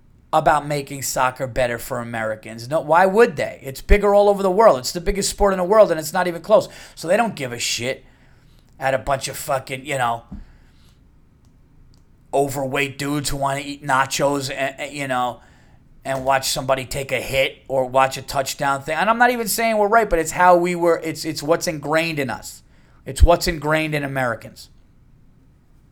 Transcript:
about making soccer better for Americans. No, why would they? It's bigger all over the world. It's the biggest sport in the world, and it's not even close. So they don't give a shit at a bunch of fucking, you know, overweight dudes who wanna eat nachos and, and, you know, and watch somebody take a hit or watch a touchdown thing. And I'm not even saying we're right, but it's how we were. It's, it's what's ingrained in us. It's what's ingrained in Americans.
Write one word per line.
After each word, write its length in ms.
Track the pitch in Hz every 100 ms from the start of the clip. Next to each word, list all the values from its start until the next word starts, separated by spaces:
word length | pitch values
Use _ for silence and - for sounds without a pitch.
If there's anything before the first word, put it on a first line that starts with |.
| _ _ _
about 340 | 156 156 147 143
making 360 | 147 139 143
soccer 440 | 131 143 127 - 131
better 320 | 113 123 117
for 220 | - 123
Americans. 680 | 117 117 110 110 110 113 117
No, 120 | 156
why 260 | 151 165 190
would 300 | 202 240 139
they? 240 | 110 -
It's 180 | 135 127
bigger 320 | - - 202
all 160 | 202 208
over 140 | 196
the 80 | 196
world. 300 | 185 208 131
It's 120 | 127
the 80 | 180
biggest 300 | 170 190 -
sport 220 | - 202
in 60 | 190
the 60 |
world, 280 | 180 220 190
and 80 | 160
it's 120 | 156
not 140 | 185 180
even 160 | 165
close. 260 | 165 208 202 - - -
So 100 | 160
they 100 | 208
don't 200 | 233 151
give 160 | 127
a 80 | 117
shit 440 | - - 120 - - _ _ _ - - _ -
at 140 | 135
a 60 | 131
bunch 300 | 123 135 -
of 80 | 123
fucking, 500 | - 135 131 131 139
you 100 | 135
know, 280 | 120 117 - - - - - _ - _ _ _ _ _ _ _ _ _ - - _ _ _
overweight 640 | 139 139 131 135 143 139 135
dudes 320 | 143 147 139
who 80 | 139
wanna 220 | 135 139
eat 220 | 143 143
nachos 680 | 143 135 131 - 143 143 131
and, 280 | 139 135 -
and, 140 | 143
you 160 | 143 139
know, 320 | 127 123 117 - _ _ - _ -
and 200 | 139 135
watch 260 | 131 135 -
somebody 340 | 151 131 135
take 260 | 123 143 131
a 100 | 123
hit 420 | 110 135 135 - -
or 200 | 135 127
watch 320 | 131 131 139
a 40 |
touchdown 600 | 117 139 135 - 143 139
thing. 140 | 139 156
And 120 | 196
I'm 80 | 226
not 140 | 247
even 180 | 247 220
saying 300 | - 226 214
we're 100 | 202
right, 220 | 233 214
but 80 | 165
it's 140 | 156
how 240 | - 180 180
we 180 | 175
were. 260 | 175 170 165
It's, 220 | 160 151
it's 180 | 160 139
what's 240 | 147 165 175
ingrained 520 | 156 147 156 165 151
in 100 | 131
us. 340 | 101 - - - - _ - -
It's 160 | 127
what's 260 | 160 170 180
ingrained 460 | 160 151 156 156
in 100 | 151
Americans. 640 | 139 135 123 110 117 - - _ _ _ _ _ _ _ _ _ _ _ _